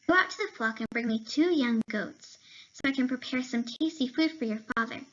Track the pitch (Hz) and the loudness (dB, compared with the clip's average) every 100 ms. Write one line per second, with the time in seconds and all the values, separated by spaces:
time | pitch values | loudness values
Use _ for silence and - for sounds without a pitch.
0 | - 359 370 - 415 - 226 220 226 240 | 4 4 4 -2 -6 -2 -4 -2 -4 -2
1 | 233 220 220 - 339 330 247 226 226 214 | 0 0 -2 2 4 4 4 2 0 -2
2 | - - - - - - - - 277 269 | -4 -8 -18 -20 -20 -20 -20 -4 -2 2
3 | 254 254 - 254 254 240 233 - 320 320 | 0 0 -2 -4 -2 -2 -4 -2 -2 0
4 | 254 - 320 311 226 214 - 247 226 233 | -2 2 0 2 -4 -4 -2 -2 -2 -4
5 | 262 | -12